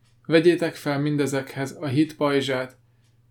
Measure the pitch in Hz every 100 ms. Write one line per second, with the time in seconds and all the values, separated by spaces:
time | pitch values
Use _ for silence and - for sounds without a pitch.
0 | _ _ - 160 165 165 165 156 - 139
1 | 147 147 139 139 131 - 139 - 151 131
2 | 156 - 147 139 127 131 127 - _ _
3 | _ _ _